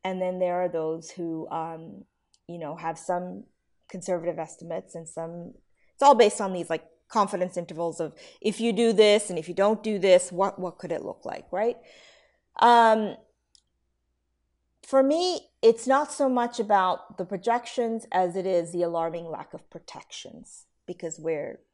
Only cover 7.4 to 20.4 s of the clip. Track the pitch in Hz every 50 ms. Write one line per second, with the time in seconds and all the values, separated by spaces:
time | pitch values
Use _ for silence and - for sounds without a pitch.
7.4 | 180 180 175 180 170 - 170 156 170 170 156 - 165 147 - - - - - _
8.4 | - 220 196 - 220 233 208 190 233 226 220 190 214 208 208 214 208 - 180 165
9.4 | 156 180 170 - 196 208 220 214 214 220 214 196 175 196 185 185 - - 185 170
10.4 | 190 196 - - 180 175 - _ - - 165 - - - - _ _ - - -
11.4 | - - - 185 214 233 - - - - - - - - _ _ _ _ _ _
12.4 | _ _ _ - - 233 240 233 233 226 220 220 214 190 - - _ _ _ _
13.4 | _ _ _ _ _ _ _ _ _ _ _ _ _ _ _ _ _ _ _ _
14.4 | _ _ _ _ _ _ _ _ - - - 269 269 269 302 330 359 359 349 -
15.4 | - _ _ _ - 226 226 226 - 254 269 277 302 294 - - 285 262 254 247
16.4 | 240 240 240 - 220 202 208 196 185 185 180 - - - - - 185 180 202 180
17.4 | - 233 233 247 240 - - - 233 226 226 226 - - - 180 185 180 170 196
18.4 | 180 190 185 175 170 160 175 175 175 170 170 165 165 165 165 170 170 165 156 -
19.4 | - _ - - _ _ - 170 _ - - - - _ - - - - - -